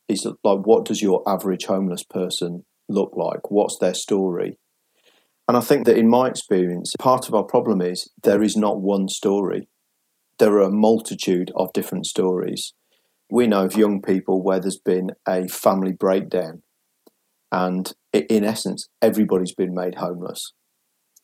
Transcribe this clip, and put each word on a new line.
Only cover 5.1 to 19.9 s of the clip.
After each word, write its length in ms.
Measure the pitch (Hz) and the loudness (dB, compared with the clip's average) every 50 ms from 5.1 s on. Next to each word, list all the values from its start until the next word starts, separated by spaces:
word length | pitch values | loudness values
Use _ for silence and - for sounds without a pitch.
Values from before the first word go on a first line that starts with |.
| _ _ _ _ _ _ _ | _ _ _ _ _ _ _
And 100 | - 120 | 0 0
I 40 | 123 | 2
think 260 | 117 - 147 135 - | 4 4 2 4 6
that 120 | 120 113 117 | 4 6 6
in 100 | 113 113 | 6 6
my 200 | 120 123 127 123 | 6 6 4 2
experience, 640 | - - - - 104 92 90 90 90 87 - - - - | -2 -6 -4 0 0 2 2 0 -2 -4 -6 -8 -6 -2
part 300 | - 131 127 123 - - | 0 2 2 2 0 -2
of 60 | 110 | -2
our 100 | 104 98 | -2 0
problem 360 | - - 120 101 113 104 92 | 0 0 0 2 2 0 0
is 300 | 90 90 92 - - - _ _ | 0 -2 -4 -6 -10 -14 _ _
there 200 | - 113 101 104 | 2 2 4 4
is 140 | 110 104 98 | 2 2 0
not 240 | 107 107 104 - 98 | 0 0 0 0 -2
one 280 | 95 101 101 98 95 92 | -2 0 0 0 -2 -4
story. 600 | - - - 98 98 101 98 87 92 98 - _ _ _ _ _ _ _ _ _ _ _ _ _ _ - | -4 -4 -2 0 0 0 -2 -2 -4 -6 -8 _ _ _ _ _ _ _ _ _ _ _ _ _ _ 2
There 140 | 113 107 104 | 4 6 6
are 80 | 104 | 6
a 80 | 98 98 | 4 4
multitude 800 | 101 107 107 110 113 113 - - 95 - - 98 92 90 92 - - | 4 4 4 4 4 2 0 -6 -8 -6 -2 0 0 0 -2 -4 -4
of 160 | - 95 - | -4 -4 -2
different 340 | - - - - 95 92 - | -2 -6 -4 -4 -6 -8 -8
stories. 680 | - - - 92 92 92 90 92 90 101 98 - - - _ _ _ _ _ _ _ _ _ _ - | -6 -2 -2 0 0 0 -2 -4 -4 -6 -8 -10 -12 -14 _ _ _ _ _ _ _ _ _ _ -2
We 160 | - 120 120 | 2 2 4
know 180 | 113 104 98 95 | 4 4 2 2
of 120 | 95 101 | 2 2
young 240 | 110 107 104 101 98 | 2 2 2 2 -2
people 420 | - - 95 92 - - 95 95 | 0 0 0 0 0 0 0 0
where 180 | 90 98 95 92 | 2 0 0 0
there's 180 | 90 95 92 - | -2 -4 -8 -4
been 320 | - 104 90 92 92 92 - _ - | -2 0 0 0 -2 -4 -8 _ -4
a 220 | 110 92 92 92 92 | -4 -2 -2 -4 -6
family 440 | - - - 110 95 95 95 92 | -4 0 2 2 2 2 0 -2
breakdown 720 | 87 - 101 95 95 101 - - - 90 82 80 82 - _ _ _ _ _ _ _ _ _ _ _ _ _ _ _ _ _ - | -2 0 0 0 2 0 -2 -2 -4 -4 -4 -4 -10 -18 _ _ _ _ _ _ _ _ _ _ _ _ _ _ _ _ _ -6
and 420 | - 92 92 92 92 92 92 - - _ _ _ - | -4 -2 -2 -2 -2 -4 -6 -8 -12 _ _ _ -2
i-, 120 | 104 - - | -2 0 2
in 140 | 113 107 104 | 0 0 0
essence, 440 | 110 110 - - 95 95 - - _ _ - | 0 -2 -4 -6 -6 -8 -8 -12 _ _ 0
everybody's 520 | 113 113 95 107 107 87 95 92 90 87 - | 0 2 2 2 2 2 2 0 -2 -2 -4
been 200 | - 95 90 90 | -4 -4 -4 -4
made 220 | 90 92 90 | -6 -6 -6